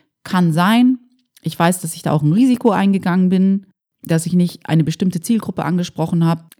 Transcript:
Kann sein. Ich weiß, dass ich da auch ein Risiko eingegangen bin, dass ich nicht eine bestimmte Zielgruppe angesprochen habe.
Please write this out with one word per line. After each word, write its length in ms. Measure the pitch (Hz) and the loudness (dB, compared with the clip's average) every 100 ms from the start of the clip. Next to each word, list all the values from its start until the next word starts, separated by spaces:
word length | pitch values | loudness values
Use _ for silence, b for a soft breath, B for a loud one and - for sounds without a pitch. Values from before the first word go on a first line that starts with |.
| B _ | B _
Kann 280 | - 185 170 | -4 0 0
sein. 460 | 160 185 226 254 254 _ _ _ _ | 2 2 4 2 0 _ _ _ _
Ich 160 | 165 - | -8 0
weiß, 220 | 170 180 | 0 0
dass 140 | 160 | -6
ich 80 | - | -8
da 100 | 156 | -4
auch 100 | 147 | 0
ein 100 | 147 | 2
Risiko 380 | 185 262 247 240 | 2 2 2 2
eingegangen 580 | 185 196 196 185 180 185 | 2 2 0 0 0 2
bin, 380 | 185 190 196 - _ _ _ | 2 2 0 -6 _ _ _
dass 240 | - 165 165 | -2 -2 0
ich 60 | |
nicht 360 | 180 175 - - | 0 0 -4 -2
eine 140 | 160 | 0
bestimmte 380 | 151 160 190 175 | 0 -2 -4 -4
Zielgruppe 440 | - 226 214 196 | -2 -2 -4 -6
angesprochen 600 | 151 175 175 - 165 170 | -4 -4 -4 -6 -2 0
habe. 200 | 165 165 - | 0 0 -6